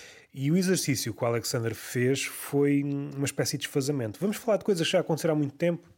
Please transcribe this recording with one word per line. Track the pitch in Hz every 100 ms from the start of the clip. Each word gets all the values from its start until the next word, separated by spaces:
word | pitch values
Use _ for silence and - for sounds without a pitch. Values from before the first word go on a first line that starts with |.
| - - -
E | 139 139
o | 175
exercício | 185 185 - 127 -
que | -
o | 120
Alexander | 117 - 131 113
fez | 110 - 127 123 135
foi | - - - 143 143 143
uma | 143 143 143 139
espécie | 139 - 127 135
de |
desfazamento. | - 147 131 147 110 101
Vamos | 196 214
falar | - 196
de |
coisas | - 180 160
que |
já | 185
aconteceram | 151 160 165
há | 151
muito | 143
tempo, | - 170 170 -